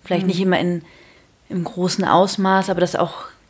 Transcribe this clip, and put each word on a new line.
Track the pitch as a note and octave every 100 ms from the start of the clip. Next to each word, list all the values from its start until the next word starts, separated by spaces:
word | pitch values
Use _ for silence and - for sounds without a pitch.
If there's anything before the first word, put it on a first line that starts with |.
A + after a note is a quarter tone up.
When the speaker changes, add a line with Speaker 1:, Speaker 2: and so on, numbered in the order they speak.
Speaker 1:
Vielleicht | - F3+
Speaker 2:
Mhm. | F#3
Speaker 1:
nicht | F3
immer | F#3+ F3
in, | F3 F3 - - - _ _ _ _
im | F3+
großen | E3 - F3+ -
Ausmaß, | F#3+ E3+ G3 - F#3+ F#3+ F#3+
aber | F3
dass | F3
auch | - F3 - - -